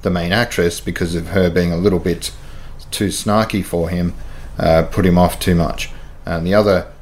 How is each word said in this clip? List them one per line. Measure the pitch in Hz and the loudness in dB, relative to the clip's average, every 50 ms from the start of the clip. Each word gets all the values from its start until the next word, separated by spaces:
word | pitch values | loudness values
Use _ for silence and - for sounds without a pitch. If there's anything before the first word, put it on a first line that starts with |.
| - | 0
the | 101 | 0
main | 90 90 85 87 92 | 0 0 0 0 2
actress | 110 120 - - - 87 85 - - | 0 0 0 0 0 0 0 0 -2
because | - - 87 - 92 82 85 | -6 -6 -4 -4 -2 -2 -2
of | 85 82 87 | -4 -4 -2
her | 87 98 92 87 | 0 2 2 4
being | 82 90 87 87 85 | 2 2 2 2 0
a | |
little | 82 90 104 92 87 | 2 2 2 2 2
bit | 80 92 85 - - - - - - - - - - - - - - - | 0 0 -2 -2 -4 -10 -12 -12 -14 -14 -14 -12 -12 -12 -14 -14 -12 -10
too | - - 107 95 | -4 -2 -2 -2
snarky | 85 - - 110 104 107 110 - - 101 87 | -2 -2 -2 0 2 2 2 2 0 -2 -2
for | - - 85 85 82 | -2 -2 -2 -2 0
him, | 87 87 87 87 85 - - - - - - - - - | 0 0 0 -2 -2 -4 -10 -10 -12 -12 -12 -12 -6 -2
uh, | - 82 80 82 82 | 2 4 4 4 4
put | - - - - | 2 0 2 4
him | 92 87 | 4 6
off | 87 90 85 - - | 6 4 4 2 0
too | - 95 90 | 0 2 2
much. | 85 82 62 - - - - - - - - - - - | 2 2 0 -2 -6 -8 -10 -10 -14 -14 -16 -16 -14 -8
And | - 82 82 82 | -6 -4 -2 0
the | 87 95 | 2 4
other | 104 107 101 95 90 85 - - - | 4 6 6 4 2 0 -4 -14 -20